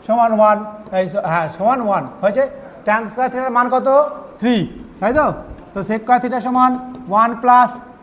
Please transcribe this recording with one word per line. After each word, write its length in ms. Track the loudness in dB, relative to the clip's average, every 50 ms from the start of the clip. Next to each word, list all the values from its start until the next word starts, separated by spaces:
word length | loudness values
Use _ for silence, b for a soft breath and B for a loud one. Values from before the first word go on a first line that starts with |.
| _ -2
সমান 320 | 0 2 2 2 4 4
ওয়ান, 260 | 4 4 4 2 -2 -10 -14 -16 -16 -6
এই 180 | -2 -2 -2 -2
স-, 60 | -4
হ্যাঁ, 340 | -4 -4 -2 -2 -2 -2 -4 -6 -2
সমান 240 | 0 0 0 0
ওয়ান 260 | 0 -2 -2 -2 -2 -6 -12 -2
হয়েছে। 280 | -2 0 0 0 -2 -2 -4 B B B B B B
Tan 220 | -2 0 0 -2 -4
square 220 | -4 -4 -4 -4
theta-র 200 | -2 -4 -6 -2
মান 200 | 0 0 0 2
কত? 400 | 0 0 2 4 4 4 4 2 -2 -12 -16 -18 -14 -4
থ্রি, 440 | -2 0 0 0 0 -4 -8 -14 -18 -20 -14 -4
তাই 140 | -4 0 0
তো? 200 | 2 0 0 -2 -4 -10 -16 -18 -18 -20 -12 -10
তো 80 | -10
sec 180 | -6 -4 -4 -4
square 200 | 0 2 2 2 2
theta 160 | 0 -4 -4
সমান 540 | -4 -2 2 4 4 4 2 0 -6 -12 -14 -16 -10 -2
ওয়ান 260 | 2 2 2 2 0 0
প্লাস 320 | 2 6 6 6 6 4 0 -10 -18 -20 -20 -20